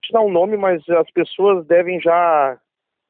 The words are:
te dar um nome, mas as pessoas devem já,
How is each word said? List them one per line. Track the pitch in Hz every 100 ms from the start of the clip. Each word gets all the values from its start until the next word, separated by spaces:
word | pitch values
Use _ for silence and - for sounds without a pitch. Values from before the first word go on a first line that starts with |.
te | -
dar | 226
um | 214
nome, | 175 190 214
mas | 196 170 151
as | 170 160
pessoas | - 170 - 196 190
devem | 151 175 175 180
já, | 156 170 170 156 135 123 _ _ _ _ _